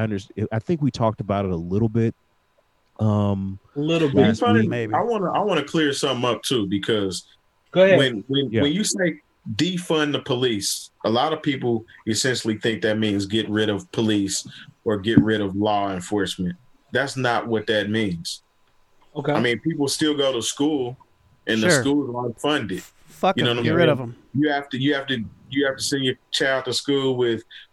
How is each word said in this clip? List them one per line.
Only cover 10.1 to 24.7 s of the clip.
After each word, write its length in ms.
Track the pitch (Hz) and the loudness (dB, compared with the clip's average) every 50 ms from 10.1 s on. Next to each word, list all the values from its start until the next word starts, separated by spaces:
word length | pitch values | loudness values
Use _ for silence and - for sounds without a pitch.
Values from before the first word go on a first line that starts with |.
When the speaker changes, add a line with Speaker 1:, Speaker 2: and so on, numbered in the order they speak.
| 139 | 0
Speaker 3:
the 80 | 131 | -4
police, 720 | - - 135 120 127 127 113 101 95 - - - - - _ _ - | -2 -2 -2 0 0 0 0 0 -2 -4 -6 -6 -8 -14 _ _ -2
a 60 | 107 | 0
lot 220 | 110 120 135 156 156 | 2 2 2 2 0
of 100 | 156 - | -2 -2
people 420 | 156 135 127 127 123 117 110 110 - - - - | -2 -2 -2 0 -2 -2 -2 -4 -8 -18 -12 -4
essentially 520 | 110 110 110 - 135 123 113 - 117 110 107 | -4 -2 0 0 0 0 0 -2 -2 -2 0
think 240 | - 123 113 98 92 | 0 -2 -2 0 0
that 160 | 110 107 110 | 0 0 2
means 280 | 110 107 101 101 98 | 2 0 0 0 -2
get 220 | 95 101 113 107 - | 0 -2 -2 -2 0
rid 220 | 104 107 107 107 | 0 0 2 2
of 200 | 104 95 87 - - | 0 -2 -4 -6 -4
police 540 | - 117 107 107 104 101 95 - - - - - - - - - _ _ | -2 0 2 2 2 0 0 -2 -6 -8 -10 -16 -18 -20 -20 -20 _ _
or 140 | 117 107 101 | -2 -2 -2
get 200 | 92 110 113 104 104 | -2 4 4 4 4
rid 180 | 107 110 104 | 4 2 0
of 160 | 104 98 92 | -2 -4 -2
law 340 | 98 104 107 107 104 101 98 | -2 0 0 0 0 0 -2
enforcement. 640 | 95 90 87 - 104 104 95 90 - - 92 87 90 - _ _ _ _ _ _ - | -4 -6 -6 -4 -2 -2 -2 -2 -4 -6 -6 -6 -6 -8 _ _ _ _ _ _ -4
That's 240 | 123 135 135 - | -4 -2 -2 -4
not 300 | 135 127 123 117 120 - | -2 -2 0 0 0 -2
what 200 | 117 113 107 107 - | -2 -2 -2 0 0
that 200 | 110 107 101 104 | 0 0 0 0
means. 540 | 107 113 110 101 87 82 85 - - - - _ _ _ _ _ _ _ _ _ _ _ _ _ _ | -2 -2 -2 -2 -4 -6 -8 -10 -12 -12 -14 _ _ _ _ _ _ _ _ _ _ _ _ _ _
Speaker 2:
Okay. 160 | 151 139 151 143 | -6 -4 -2 0
Speaker 3:
I 80 | 113 | 0
mean, 180 | 120 123 120 110 | 2 0 0 0
people 280 | - 156 165 151 143 139 | -2 -4 -2 -2 -2 -2
still 280 | - - 160 151 147 | 0 0 0 0 2
go 160 | 143 143 135 131 | 2 0 0 0
to 100 | 117 110 | -2 -4
school, 540 | - - - 143 151 160 139 127 123 131 - - _ _ _ _ _ _ _ _ | -4 -2 0 0 0 2 0 -2 -4 -6 -12 -18 _ _ _ _ _ _ _ _
and 160 | - 110 113 110 | -2 0 2 4
the 80 | 175 | 4
Speaker 4:
Sure. 100 | 165 139 | 4 4
Speaker 3:
schools 340 | 117 135 143 147 139 120 120 | 4 2 0 0 0 -2 -4
aren't 260 | 123 123 120 117 - | -4 -4 -6 -6 -4
funded. 420 | - 147 151 143 120 98 92 87 - - _ _ - | -2 -2 0 0 -2 -4 -6 -8 -10 -14 _ _ -20
Speaker 4:
Fuck 300 | - - - - 185 196 | -20 -10 -2 0 0 0
Speaker 3:
You 60 | - - | 2 0
know 60 | 120 | 0
Speaker 4:
'em. 60 | 120 | 0
Speaker 3:
what 40 | 120 | 0
I'm 40 | 117 | 0
Speaker 4:
Get 60 | 120 | 0
Speaker 3:
saying? 80 | - - | 2 4
Speaker 4:
rid 100 | 170 160 | 4 4
of 120 | 147 127 | 4 2
'em. 160 | 131 117 120 - - _ - | -2 -8 -12 -16 -20 _ -2
Speaker 3:
You 160 | 135 147 151 | 0 0 0
have 180 | 143 139 143 | 0 -2 -4
to, 100 | - | -6